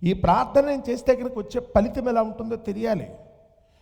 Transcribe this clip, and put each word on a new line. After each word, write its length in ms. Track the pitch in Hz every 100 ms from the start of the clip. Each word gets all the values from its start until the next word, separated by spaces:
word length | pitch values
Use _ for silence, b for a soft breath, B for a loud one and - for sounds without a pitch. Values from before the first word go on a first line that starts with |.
ఈ 100 | 175
ప్రార్థన 520 | 185 - 214 254 277 285
నేను 180 | 277 240
చేస్తే 260 | 247 - 247
కనుక 220 | 247 220
వచ్చే 240 | 202 247
ఫలితం 480 | - 208 208 269 247
ఎలా 120 | 233
ఉంటుందో 340 | 220 - 220 226
తెలియాలి. 580 | 214 202 226 196 101 - - - _ _ _ b